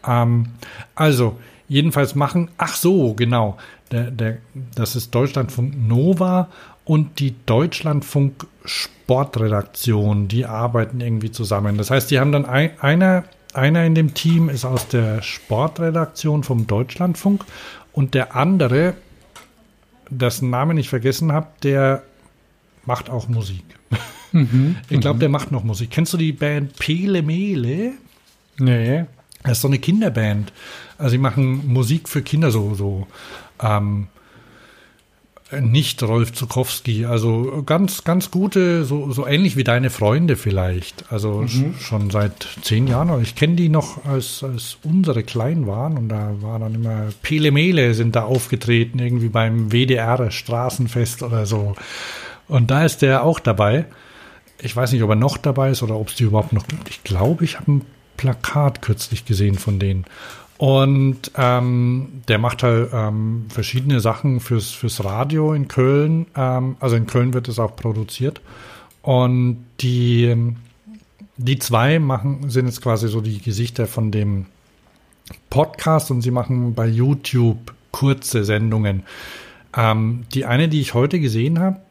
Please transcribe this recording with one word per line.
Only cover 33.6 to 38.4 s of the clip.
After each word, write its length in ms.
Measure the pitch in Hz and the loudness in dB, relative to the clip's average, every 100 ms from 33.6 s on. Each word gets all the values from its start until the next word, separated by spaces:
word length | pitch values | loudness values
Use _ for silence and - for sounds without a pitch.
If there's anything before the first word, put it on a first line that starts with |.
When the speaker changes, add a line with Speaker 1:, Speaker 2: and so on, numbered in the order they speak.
Speaker 1:
ähm, 460 | 110 104 104 101 101 _ _ - - - - - _ _ _ _ _ - _ 139 | 0 0 0 -2 -4 _ _ -20 -20 -20 -20 -20 _ _ _ _ _ -20 _ -2
nicht 400 | 120 131 - - | 2 2 0 -2
Rolf 280 | 110 117 117 | 0 0 0
Zukowski, 760 | - 117 131 123 - - 110 117 | -4 -6 -4 -4 -4 -4 -2 0
also 580 | 117 113 113 127 139 131 | 0 0 0 -2 -4 0
ganz, 380 | 156 190 - | 2 2 0
ganz 260 | - 175 - | 0 0 0
gute, 540 | 180 | -2